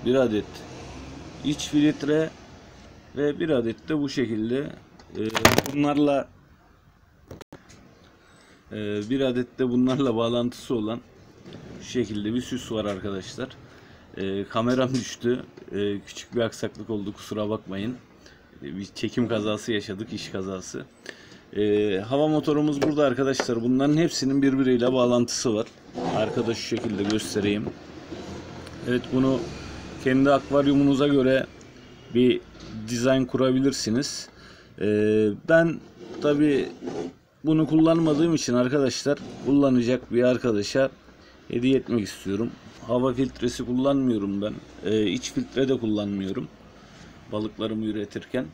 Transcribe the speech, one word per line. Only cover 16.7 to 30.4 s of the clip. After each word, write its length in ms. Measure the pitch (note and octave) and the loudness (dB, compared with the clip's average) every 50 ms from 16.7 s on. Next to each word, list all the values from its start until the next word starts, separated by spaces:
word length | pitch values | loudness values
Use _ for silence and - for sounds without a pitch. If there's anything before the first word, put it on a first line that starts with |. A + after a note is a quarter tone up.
| - - G#2+ - | -8 -10 -8 -6
oldu, 220 | A2+ G#2 G2 G2+ G2+ | -6 -4 -4 -6 -10
kusura 360 | - - - G#2 G#2+ G#2+ G#2 | -10 -10 -8 -6 -4 -2 -2
bakmayın. 480 | G#2+ G#2+ - F2 F#2 G2 G2+ A2+ B2+ B2 - - - - - - - - - - - - C2 | -4 -4 -6 -8 -8 -6 -6 -6 -8 -10 -14 -20 -20 -20 -20 -20 -20 -20 -20 -20 -20 -14 -12
E, 140 | C#2 D2+ | -10 -10
bir 80 | F#2+ G2+ - - | -10 -10 -12 -8
çekim 340 | - - A2 - B2 A#2+ G#2+ | -6 -6 -4 0 0 0 0
kazası 440 | A#2 G#2+ G#2 A2 G#2+ G#2 - - A2+ | 0 -2 0 -2 -4 -4 -2 -2 -2
yaşadık, 400 | G#2 G2+ - G2+ F#2 A2 - A2+ | -2 -2 -4 -8 -8 -8 -10 -10
iş 160 | G2+ - - | -10 -10 -8
kazası. 560 | - G2+ F#2+ F#2+ F#2+ F#2 F#2 - - - - - _ _ - - - - - - - - - - - | -8 -6 -6 -6 -8 -8 -10 -10 -12 -12 -14 -14 _ _ -20 -18 -18 -18 -20 -20 -20 -20 -20 -10 -2
E, 400 | G2+ G#2 G#2 G#2 G#2 G#2 G#2 G2 F#2 | 0 2 4 4 4 4 2 2 0
hava 280 | G2+ A2 C3 C#3+ D3+ D#3 | -2 0 0 2 2 4
motorumuz 540 | D#3 D3+ C#3 D#3 D3+ D3 D3+ D3+ D3 C#3 C#3+ | 2 2 2 2 2 2 2 0 0 0 0
burada 220 | D#3 D3+ D3 D3+ | 0 2 4 2
arkadaşlar. 580 | C#3 B2 B2+ C#3 C3+ C3 B2 - - A#2+ A#2 A2+ | 2 2 2 0 0 0 0 0 0 0 0 2
Bunların 340 | B2 B2+ C3 C#3 C#3+ D3 | 2 2 4 4 4 4
hepsinin 460 | D#3 E3+ D#3+ - - - C3 C3+ C#3 C#3 | 4 4 2 0 -2 -2 0 2 4 4
birbiriyle 500 | C#3 C3+ C3+ C3+ B2+ B2+ A#2+ A#2 B2+ C3 | 4 4 4 4 4 4 4 4 2 4
bağlantısı 640 | B2+ B2 B2 A#2+ B2 A#2+ A#2+ - - - B2+ A2 | 4 4 4 4 4 2 2 0 -2 0 0 0
var. 120 | G#2 A2 - - - - - - - - - - | 0 -2 -4 -8 -20 -20 -12 -8 -6 -4 -2 0
Arkada 380 | G#2+ G#2+ A2 - B2+ A2+ A2 A#2 | 0 0 0 0 0 0 0 -2
şu 80 | - - | -4 -4
şekilde 400 | - A#2+ A2 - A#2 G#2 F#2+ G2+ | -4 -4 -4 -2 -2 -2 0 0
göstereyim. 640 | G2+ G#2+ A2 - - - G#2+ G2 G#2 G#2 G#2 A2 - - - - - - - - - - - - - - - - - - - - - - - - B2 | 0 0 0 -2 -2 -2 0 2 2 0 0 -2 -6 -8 -10 -16 -18 -16 -18 -14 -14 -14 -14 -12 -14 -14 -14 -14 -14 -16 -16 -16 -16 -14 -10 -4 -2
Evet, 140 | B2 B2 - - B2+ | -2 -2 -2 -2 0
bunu 260 | C3 C3 C3+ C3+ B2 A#2 - - - - - - - - - - - - | 2 2 2 2 0 -2 -6 -10 -12 -12 -14 -14 -14 -14 -14 -14 -4 -2
kendi 260 | C3 C3 C3 C3+ C#3 | 2 2 4 6 6
akvaryumunuza 760 | C#3+ C3+ | 4 4